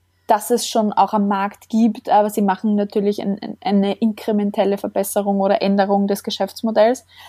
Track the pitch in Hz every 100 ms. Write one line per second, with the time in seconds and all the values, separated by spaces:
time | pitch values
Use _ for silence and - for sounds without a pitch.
0 | _ _ - 208 - 240 - 233 208 -
1 | 196 214 202 196 202 - - 220 226 208
2 | - 208 208 214 202 185 220 208 202 214
3 | 202 208 196 196 - - - 202 196 190
4 | 226 208 - 208 202 208 196 196 208 -
5 | 196 208 202 196 196 196 196 202 196 202
6 | 202 196 - - 196 - 220 220 220 254
7 | - -